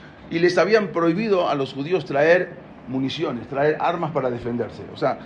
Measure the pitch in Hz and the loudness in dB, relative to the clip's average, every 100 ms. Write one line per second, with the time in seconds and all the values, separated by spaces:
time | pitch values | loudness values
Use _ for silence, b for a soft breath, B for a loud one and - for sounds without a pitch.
0 | B B - 165 175 175 185 220 196 165 | B B -8 0 2 4 4 4 2 0
1 | 170 165 220 190 151 139 135 135 143 180 | 2 2 2 2 2 0 -2 -6 -2 -2
2 | - 143 156 175 - - - - - 131 | 0 2 6 6 2 -8 -18 -18 -8 -4
3 | 135 143 160 120 107 135 147 - 151 170 | -4 -2 -4 -4 -6 0 2 2 0 -2
4 | 160 151 127 117 117 120 104 - 87 - | -2 -2 -2 -2 -4 -4 -4 -8 -14 -4
5 | 143 110 | -2 -2